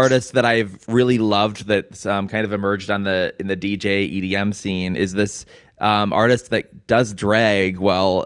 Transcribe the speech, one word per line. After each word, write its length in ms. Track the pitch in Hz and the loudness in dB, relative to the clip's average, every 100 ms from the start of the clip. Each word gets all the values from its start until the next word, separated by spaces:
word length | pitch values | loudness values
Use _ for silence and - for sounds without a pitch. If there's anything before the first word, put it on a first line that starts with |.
artist 300 | 131 127 120 | 4 2 0
that 120 | 127 120 | 0 2
I've 380 | 117 104 95 - | 2 -2 -6 -2
really 300 | 117 123 123 | 2 2 2
loved 480 | 110 101 107 104 98 | 2 2 0 -2 -2
that's, 380 | 104 - - 98 | -2 -2 -8 -4
um, 200 | 101 98 | -2 -2
kind 160 | 110 110 | -4 -4
of 80 | |
emerged 360 | 104 98 101 98 | -2 -2 -2 -2
on 140 | 101 | -4
the, 320 | 98 92 90 - | 0 0 -2 -4
in 80 | 95 | -6
the 80 | 92 | -4
D 220 | 101 101 | -4 -2
J 240 | 101 98 | -2 0
E 180 | 101 92 | -2 -4
D 140 | 92 98 | -2 -2
M 160 | 101 | -2
scene 440 | 101 101 92 92 92 | -4 -4 -4 -2 -2
is 180 | 95 | -2
this, 320 | 95 104 - - - _ - | 0 -4 -4 -18 -20 _ -4
um, 320 | 104 104 101 | 0 0 0
artist 380 | 95 113 123 - | 2 2 2 0
that 380 | 110 - - - | -4 -6 -12 0
does 260 | 113 120 | 0 0
drag 640 | 98 104 110 113 101 95 92 | -2 0 2 4 2 0 0
while, 480 | 98 92 95 92 | 0 2 2 0